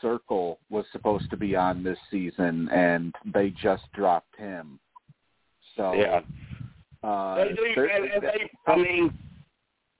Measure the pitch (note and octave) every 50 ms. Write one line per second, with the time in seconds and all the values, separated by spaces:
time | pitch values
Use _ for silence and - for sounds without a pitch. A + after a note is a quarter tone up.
0 | - A#2 A#2+ A#2 - - A#2 F#2+ F2+ E2+ E2 - _ _ G#2 G#2 G2+ - - -
1 | - G#2+ G#2 F#2+ - - - F#2 G#2+ G2 F#2+ F#2 F2+ F#2 F2+ F2+ F2+ F#2 F2 -
2 | - - - G2 F2+ F2 - - F2+ F2 E2 E2 E2 D#2 - F2 F2+ F2 E2+ E2+
3 | E2+ E2+ - - - G#2+ - G2+ G2 G2 F2+ - - G#2 F#2+ G2 - - - G2+
4 | G2 F#2 F2 E2 - _ _ - G#2+ G2+ F#2 E2+ D#2+ D2+ C2+ - _ _ _ -
5 | _ _ - _ _ _ _ _ _ _ _ _ _ - - A#2 G#2 F#2 F#2 G2
6 | G#2 F#2+ F#2 F2 - - - - - - - - - - - - - _ - _
7 | - G#2+ G#2 G2 G2 F#2+ F#2+ - F#3+ G3+ F3+ - A3+ A#3 A3+ - C3+ D#3+ G3+ G3
8 | - G3 G3+ G3+ - - G#3+ G#3+ - - - _ _ - - F3 F3 - - F3
9 | E3+ D3+ - - - - - - - _ _ _ _ _ _ _ _ _ _ _